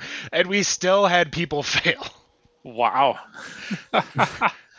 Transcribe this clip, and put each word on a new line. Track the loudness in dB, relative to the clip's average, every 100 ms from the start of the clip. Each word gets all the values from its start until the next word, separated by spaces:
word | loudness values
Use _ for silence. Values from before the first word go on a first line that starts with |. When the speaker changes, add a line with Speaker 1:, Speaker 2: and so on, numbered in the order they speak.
| -12 -12 -4
Speaker 1:
And | 0 2
we | 2
still | 0 0 2 4 6
had | 4 2
people | -2 -4 -2
<laughs> |
fail. | -2 0 0 0 -4 -16 _ _ _ _ -10
Speaker 2:
Wow. | 0 2 4 2 0 -8 -18 -18 -14 -10 -10 -4
<laughs> | -2 -2 0 -2 0 -4 -4 -18